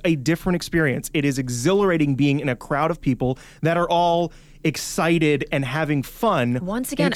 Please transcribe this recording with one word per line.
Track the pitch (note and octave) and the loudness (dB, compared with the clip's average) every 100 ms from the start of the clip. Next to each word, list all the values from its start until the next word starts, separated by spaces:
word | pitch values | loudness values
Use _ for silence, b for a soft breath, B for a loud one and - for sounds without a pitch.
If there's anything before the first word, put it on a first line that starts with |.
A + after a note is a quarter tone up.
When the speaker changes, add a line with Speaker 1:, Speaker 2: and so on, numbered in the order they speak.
| F3 | 0
Speaker 1:
a | D3 | 0
different | B2+ E3+ F#3+ F3 | 0 0 0 -2
experience. | - E3 D3 B2+ - | -2 0 0 -2 -4
It | D#3+ C#3+ | -2 0
is | C3+ | -2
exhilarating | B2+ A#2+ D3 G3 G3 E3 C#3+ C3 | -4 -2 2 2 2 2 2 2
being | C#3+ C#3+ | 2 2
in | D3 | -2
a | A#2+ | -4
crowd | - C#3+ D#3+ | -4 -2 0
of | E3+ | 0
people | C#3 B2 B2+ C3 B B | -2 0 -2 -4 B B
that | D#3 E3+ | 0 2
are | E3+ | 2
all | E3+ F3 E3+ E3+ b b b | 2 2 2 -2 b b b
excited | D#3 - - - E3+ E3+ D3+ C#3+ - | -4 -4 -6 -2 2 2 2 2 0
and | C#3+ B2+ | -4 -2
having | D3+ D3+ D3 | -2 0 -2
fun | - - A3+ D#3+ A#2+ B2 | -4 -2 0 2 0 -2
Speaker 2:
Once | F3+ A#3 B3+ | -4 -6 -4
Speaker 1:
and | C#4 | -2
Speaker 2:
again, | F3+ | 0